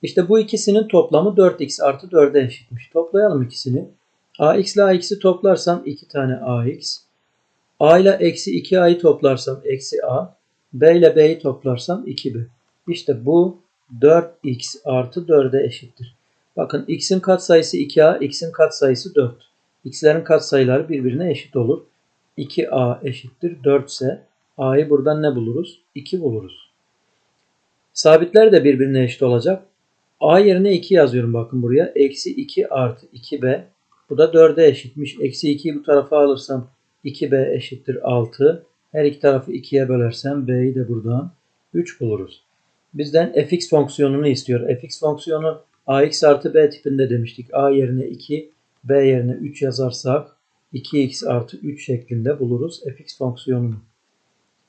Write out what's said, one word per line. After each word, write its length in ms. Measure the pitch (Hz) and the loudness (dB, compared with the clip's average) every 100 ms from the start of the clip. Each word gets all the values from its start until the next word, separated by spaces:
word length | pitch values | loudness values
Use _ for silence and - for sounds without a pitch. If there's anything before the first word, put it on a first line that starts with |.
İşte 280 | - - 175 | -4 -2 2
bu 100 | 220 | 2
ikisinin 480 | 214 214 - 208 214 | 2 -2 0 0 2
toplamı 500 | 180 - 151 196 185 | 2 4 2 2 4
dört 240 | 185 160 | 4 2
x 180 | 147 - | -8 -2
artı 320 | 139 143 185 | -2 -2 0
dörde 300 | 170 147 143 | 2 4 4
eşitmiş. 480 | 123 - - 120 - | 0 -6 -16 -18 -6
Toplayalım 540 | 165 165 196 208 147 | -4 -2 2 2 0
ikisini. 440 | 123 - 131 131 185 _ _ _ _ - | -4 -8 -6 -6 -6 _ _ _ _ -2
A 160 | 147 196 | 2 2
X 200 | 190 202 | 0 2
ile 80 | |
A 100 | 196 | 2
X'i 260 | 180 - 202 | 2 -2 0
toplarsam 640 | 190 175 196 180 - 175 - | 0 2 2 2 0 -4 -4
iki 220 | 135 _ | -12 _
tane 280 | 143 131 127 | -4 -4 -4
A 300 | 131 120 120 | -4 -4 -4
X. 320 | 170 - - _ _ _ _ _ _ _ - | -6 -12 -14 _ _ _ _ _ _ _ 0
A 200 | 151 170 | 4 6
ile 100 | 196 | 6
eksi 480 | 190 175 165 - 180 | 4 0 -2 -6 -6
iki 220 | - 185 | 0 2
A'yı 200 | 175 175 | 4 4
toplarsam 640 | 165 147 143 127 - 127 - | 2 2 2 0 -4 -8 -6
eksi 400 | 131 - 147 - | -8 -6 -6 -4
A. 320 | 127 180 _ _ _ _ | -4 -6 _ _ _ _
B 240 | 127 156 175 | 4 6 8
ile 180 | 160 156 | 6 6
B'yi 240 | 151 160 | 4 2
toplarsam 640 | 139 139 135 123 - 185 - | -4 -4 -4 -4 -4 -8 -8
iki 280 | 131 131 117 | -10 -8 -8
B. 40 | 117 _ _ _ - | -12 _ _ _ -10
İşte 380 | 170 - 117 123 | -8 -4 -4 0
bu 360 | 170 185 180 _ _ _ 123 | 2 2 -2 _ _ _ 2
dört 320 | 143 170 170 _ | 4 4 2 _
x 320 | 147 120 - - 147 | -8 -8 -10 -12 -4
artı 420 | 127 123 175 170 | -4 -4 -8 0
dörde 360 | 151 131 135 | 2 2 -2
eşittir. 520 | 123 - 123 - 120 _ _ _ _ - | -4 -8 -20 -20 -20 _ _ _ _ -10
Bakın 280 | - - - | -6 -6 -6
x'in 320 | 165 - 190 | -8 -4 -4
katsayısı 580 | 180 185 - 165 - - | 0 -2 4 2 2 -4
iki 260 | 147 165 | -2 4
a, 140 | 156 151 | 4 4
x'in 340 | 143 - 165 | -4 -8 -10
katsayısı 640 | 160 156 - 135 123 190 147 | 0 0 2 0 0 -2 -2
dört. 200 | 123 - _ _ _ _ 135 | -2 -4 _ _ _ _ -16
X'lerin 380 | - 156 160 | 0 2 2
katsayıları 640 | 165 156 156 143 127 131 156 | 2 0 2 2 2 2 0
birbirine 420 | 147 127 131 180 | -4 -4 -4 -4
eşit 240 | 143 - 135 | -6 -6 -4
olur. 260 | 117 147 - _ _ _ _ - | -2 -2 -6 _ _ _ _ -14
İki 340 | 143 - 160 | -10 -6 -4
a 280 | 139 120 123 | -2 -2 -4
eşittir 600 | 139 120 123 - 175 160 | -8 -12 -16 -10 -10 -4
dört 260 | 139 139 135 | 0 0 -2
ise 340 | - 131 - _ _ _ - | -8 -6 -6 _ _ _ -6
a'yı 320 | 135 139 151 | -2 0 2
buradan 340 | 143 135 151 | 0 0 0
ne 120 | 151 123 | -2 -2
buluruz? 460 | 113 127 180 - _ 135 | -4 -6 -8 -12 _ -20
İki 260 | 131 185 | -10 -6
buluruz. 500 | 151 110 95 - _ _ _ _ _ _ _ _ _ _ _ _ _ | -4 -6 -10 -20 _ _ _ _ _ _ _ _ _ _ _ _ _
Sabitler 580 | - 160 160 170 214 220 | 0 6 6 6 6 6
de 120 | 180 | 6
birbirine 400 | 139 127 135 135 | 4 2 2 0
eşit 180 | 123 - | 0 0
olacak. 400 | 131 120 143 190 _ _ _ _ _ - | 0 2 0 -4 _ _ _ _ _ -2
A 200 | 156 175 | 4 6
yerine 340 | 208 185 202 | 6 4 2
iki 200 | 185 - | 0 2
yazıyorum 400 | 180 139 123 117 | 4 4 2 -2
bakın 280 | 117 113 131 | -4 -4 -4
buraya. 240 | 120 135 175 147 | 0 0 0 0
Eksi 360 | 139 143 185 | 0 -2 -10
iki 420 | - 143 - - | -10 -8 -4 -4
artı 320 | 135 123 120 _ | -2 -4 -6 _
iki 280 | 123 - 143 | -20 -12 -6
B. 260 | 127 135 - _ _ _ - | -4 -4 -6 _ _ _ -8
Bu 80 | 143 | 2
da 160 | 160 | 4
dörde 340 | 165 160 151 156 | 6 6 6 4
eşitmiş. 480 | - 127 147 143 - | 2 -6 -12 -12 -6
Eksi 300 | 139 - 156 | -8 -4 -4
ikiyi 240 | 147 165 147 | -4 -6 -8
bu 80 | |
tarafa 340 | 156 143 135 151 | 0 2 2 0
alırsam 500 | 143 135 - 131 120 _ _ _ | 2 0 -6 -10 -10 _ _ _
iki 280 | 147 - 143 | -14 -8 -2
B 220 | 135 135 135 | -2 -2 -4
eşittir 560 | - 127 - 127 - | -8 -16 -10 -6 -4
altı. 540 | 123 117 - 143 170 _ _ _ 151 | -2 -4 0 0 0 _ _ _ -2
Her 80 | 147 | -2
iki 140 | 143 | 0
tarafı 320 | 143 135 135 | 0 0 -2
ikiye 380 | 135 - 139 131 | -12 -2 -2 0
bölersem 580 | 127 117 113 139 143 123 | 0 -2 -4 -8 -6 -4
B'yi 280 | 123 127 131 | -2 -2 -2
de 140 | 117 | -4
buradan 420 | 117 110 123 175 _ _ _ _ | -6 -4 -4 -6 _ _ _ _
üç 280 | 170 170 - | -6 -6 -6
buluruz. 420 | 117 104 92 - _ _ _ _ _ | -6 -6 -8 -18 _ _ _ _ _
Bizden 400 | 147 147 160 170 | -10 -2 0 0
F 220 | - 147 175 | -2 -2 -4
X 140 | - | 0
fonksiyonunu 580 | 151 139 - 143 139 147 | 0 0 -2 -2 0 -2
istiyor. 400 | 131 - 123 117 | -2 -2 -4 -2
F 200 | 123 - | -6 -8
X 120 | - | -6
fonksiyonu 640 | 156 147 - 156 160 156 _ _ - | -4 -4 -6 -4 -4 -6 _ _ -4
A 160 | 139 | 0
X 200 | 151 - | 0 2
artı 300 | 156 143 165 | 4 4 2
B 160 | 156 147 | 2 2
tipinde 400 | - 143 135 131 | 0 -6 -2 0
demiştik. 440 | 120 117 - 120 | -2 -4 -12 -8
A 160 | 143 139 | -2 0
yerine 360 | 139 127 127 123 | 2 0 -4 -6
iki, 460 | - - 151 - _ _ _ | -10 -10 -10 -10 _ _ _
B 240 | 127 139 135 | 0 2 4
yerine 240 | 131 123 | 2 0
üç 300 | 131 147 147 | -6 -10 -6
yazarsak 640 | 135 127 127 - 131 143 - _ _ _ _ | -6 -4 -6 -6 -4 -4 -4 _ _ _ _
iki 300 | 131 - 151 | -14 -6 -4
x 200 | 127 - | -4 -4
artı 340 | 127 123 117 - | -4 -4 -6 -12
üç 280 | 151 143 - | -12 -12 -8
şeklinde 540 | 120 - 117 117 147 | -8 -6 -6 -4 -4
buluruz 440 | 123 123 160 - | -4 -4 -6 -10
F 200 | 139 - | -14 -16
X 140 | - - | -18 -8
fonksiyonunu. 580 | 127 120 - 127 120 107 _ _ _ _ _ _ _ _ | -8 -8 -6 -4 -4 -8 _ _ _ _ _ _ _ _